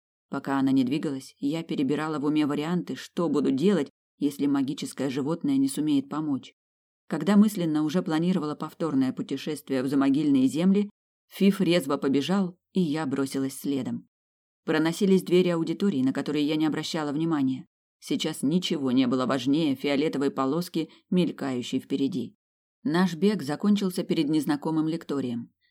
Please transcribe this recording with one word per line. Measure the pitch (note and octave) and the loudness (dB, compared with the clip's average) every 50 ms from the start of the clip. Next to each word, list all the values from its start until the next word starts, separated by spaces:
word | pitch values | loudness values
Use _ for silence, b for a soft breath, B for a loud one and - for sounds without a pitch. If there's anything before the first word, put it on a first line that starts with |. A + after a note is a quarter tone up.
| _ _ _ _ _ _ | _ _ _ _ _ _
Пока | - C#3 C#3 C#3+ C#3 C3+ | -10 -10 -6 -4 -2 0
она | C3+ C3+ | 2 2
не | C3 C3+ C3 | 2 2 2
двигалась, | A#2+ C3 D#3 - D#3+ C#3 C3+ C3 - - _ | 2 0 -2 -4 -4 -6 -8 -10 -14 -18 _
я | - C#3 D3+ E3 E3 | -4 -4 -4 -4 -6
перебирала | E3 E3 D3+ D3 C3 D3 C#3+ D#3 D#3+ D#3 D3 | -6 -4 -2 -2 -2 -2 -2 -2 -4 -6 -4
в | C3 | -2
уме | D3 D3+ D#3 D3+ | -2 0 0 0
варианты, | C#3 D3 D3 D3 E3 F3+ F3 D3 - C3 | 0 0 -2 -2 -2 -2 -2 -2 -4 -10
что | B2+ - - _ - F3 E3 | -12 -12 -12 _ -4 -2 0
буду | C#3+ D3 C3+ C#3 | 0 0 0 0
делать, | C3+ C3 D3 G3 G#3 E3+ C#3 - _ _ _ _ _ _ | 0 2 2 2 2 2 0 -4 _ _ _ _ _ _
если | C#3+ C#3+ C#3+ - C#3+ | -4 -4 -2 -2 -2
магическое | C#3+ C#3 C#3 C3+ B2+ D3 - - B2+ - - B2+ C#3+ | 0 0 0 0 -2 -4 -6 -8 -10 -8 -6 -4 -4
животное | B2 C#3 C3+ C#3+ E3 E3+ - D3 C#3 | -2 -4 -2 -4 -4 -2 -2 0 2
не | C3+ C3+ C#3 | 2 2 0
сумеет | - - D3+ D3+ D3 C#3 C3+ - | 0 -2 0 2 2 2 0 -2
помочь. | - D3 D#3 D3+ C#3 B2+ - - _ _ _ _ _ _ _ _ _ _ _ _ | -6 -6 -4 -2 -4 -4 -6 -10 _ _ _ _ _ _ _ _ _ _ _ _
Когда | - D#3+ - F#3+ G#3 | -4 -2 2 4 6
мысленно | G3+ G#3 A3 G#3 F#3 E3+ D#3+ D3+ D3+ D3+ | 6 6 6 4 -2 -2 0 0 0 0
уже | D#3 C#3 D#3 - | 0 0 -2 -2
планировала | - D#3+ D#3 E3 F3+ F#3 F3+ D3 D3+ D3 | 0 -2 0 2 2 0 0 -2 -4 -6
повторное | C#3+ D#3+ D#3 - _ E3+ D#3+ C#3+ C3+ C3 C3 B2+ | -6 -8 -12 -8 _ -6 0 2 2 2 2 0
путешествие | - C3+ - C#3+ C3+ - - D#3 C3+ - - C#3 C3 B2+ | -6 -6 -6 -6 -8 -6 -6 -8 -8 -6 -4 -4 -2 -2
в | C#3 | 0
замогильные | C#3 C#3 C3+ C#3 C3+ C#3 D#3 D3 C#3 C3 C3 | 0 2 2 2 2 2 2 4 4 4 4
земли, | C3 - D3 E3+ F#3+ G3 G3+ G#3 G#3 - _ _ _ _ _ _ _ | 4 2 4 4 4 4 4 2 0 -6 _ _ _ _ _ _ _
Фиф | - - F#3+ G3+ G3 - | -2 4 4 4 4 4
резво | F#3+ D#3+ E3+ F3 C3+ C#3 D3 | 2 4 4 2 2 2 -2
побежал, | C#3+ - C#3 C3+ C#3+ C#3 C3+ F3+ G3+ G3 F3+ F3+ _ _ _ _ | 0 0 2 2 2 2 2 0 0 0 -2 -4 _ _ _ _
и | F#3+ | 0
я | F#3 D#3 C#3 D#3 D#3+ | 0 2 0 -2 -2
бросилась | C3+ B2+ C3+ C3+ C3+ - C#3 C3+ C3+ C3+ - | -2 -2 -2 -2 -2 -2 -4 -4 -4 -6 -6
следом. | - C#3+ C#3 C3+ B2 A#2+ A#2 A#2+ - _ _ _ _ _ _ _ _ _ _ _ _ | -6 -4 -2 -2 -2 -4 -6 -8 -10 _ _ _ _ _ _ _ _ _ _ _ _
Проносились | - D#3 D#3 D#3 E3 E3 - G#3+ F#3+ F#3+ F#3 D3 | -2 0 2 2 0 0 2 4 4 4 4 4
двери | - D#3+ F3+ F3+ F3 | 4 4 4 4 4
аудитории, | E3+ E3 E3 D#3+ E3 E3 - G3+ G3 C3+ B2+ | 2 0 0 -2 -2 0 0 0 2 2 0
на | C3+ C3+ | 0 0
которые | C#3 C#3 - C#3+ D3+ D3 | 0 -4 -2 0 0 0
я | C#3+ D#3 | 0 0
не | D#3 D#3 | 2 2
обращала | D#3 C#3 D3+ D#3 - - E3 D#3 D3 C#3 | 0 0 -2 -4 -4 -4 -4 -4 -2 -2
внимания. | D3 E3 E3 E3 D3 C#3 C3 C3 B2+ - _ _ _ _ _ _ _ | -2 0 0 0 0 0 0 -2 -4 -8 _ _ _ _ _ _ _
Сейчас | - - D3+ C3 - D#3+ D#3 - - | -6 -4 -4 -2 -2 -4 -6 -2 -2
ничего | C3 D#3+ F#3 F3+ - F#3+ D#3 C#3 C3 A#2+ | 0 0 0 0 0 -4 -2 0 2 2
не | C3 C3+ | 2 2
было | A#2+ B2 B2+ B2+ | 2 2 0 0
важнее | A#2+ C3+ C#3 A#2+ C3 C#3 D#3 E3+ D3 C3+ | 0 0 -2 2 2 2 2 2 0 0
фиолетовой | C3 - D3 C#3+ C3+ C#3+ D#3+ C3+ C#3 C#3 C#3 | -2 -2 -2 0 0 0 0 -2 0 -2 -2
полоски, | C3+ - C3+ C3+ C3+ E3 F3 - - - D#3 E3 B B B _ | -2 0 -2 -2 0 -2 -4 -4 -4 -4 -6 -6 B B B _
мелькающей | - F3+ F3 C3 - - - C#3 C3 B2 A#2+ - - C3 | 2 2 2 2 -2 -6 -6 -6 -6 -6 -6 -4 -6 -6
впереди. | - - C#3 C#3 C#3 C3+ - C3+ A#2 A2+ - _ _ _ _ _ _ _ _ _ _ | -4 -4 -4 -2 -2 -2 -2 -4 -8 -8 -12 _ _ _ _ _ _ _ _ _ _
Наш | C3 D3+ F3 F#3+ F#3 E3 | -2 0 2 2 2 0
бег | D3+ E3 G3+ A3 F3+ D3 | 0 0 0 0 0 -4
закончился | C3 D3 C#3+ - G3+ G#3 G3+ G3+ F#3 F3+ - E3+ | -6 -6 -2 2 2 2 2 2 -2 -2 -4 -4
перед | - - D#3+ D#3+ C#3 | -2 0 0 0 2
незнакомым | D#3 D#3 C#3 C#3 D3+ C#3+ - E3 D#3+ D#3+ D#3 D#3 | 2 0 0 0 -2 -2 -2 -2 -2 0 0 -2
лекторием. | D#3 E3 - _ D3+ C#3 C#3 B2 A#2+ A#2 A#2+ - _ _ _ _ | -2 -6 -6 _ -6 -4 -4 -4 -6 -8 -10 -12 _ _ _ _